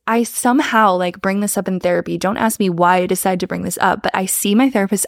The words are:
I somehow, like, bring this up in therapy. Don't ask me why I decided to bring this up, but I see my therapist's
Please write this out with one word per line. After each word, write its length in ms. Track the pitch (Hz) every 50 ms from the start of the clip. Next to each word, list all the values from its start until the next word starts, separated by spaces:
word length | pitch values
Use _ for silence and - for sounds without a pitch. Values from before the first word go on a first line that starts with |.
| _
I 180 | - 220 233 240
somehow, 720 | - - - - 254 247 277 302 - - 220 220 202 185
like, 260 | 180 180 180 180 196
bring 180 | - 196 190 202
this 180 | 208 208 - 208
up 100 | 190 190
in 120 | 190 180
therapy. 380 | - 180 175 175 175 - 170 170
Don't 200 | - 185 202 -
ask 220 | - 220 220 -
me 100 | 202 190
why 280 | 175 165 175 175 185 185
I 100 | 180 180
decided 320 | 185 180 - 196 185 180
to 80 | 175 -
bring 160 | - 170 180
this 160 | 180 175 -
up, 220 | - 190 - 208 -
but 100 | - -
I 140 | 202 190 190
see 260 | - - - 202 202
my 160 | 220 262 269
therapist's 380 | 254 214 196 196 214 190 -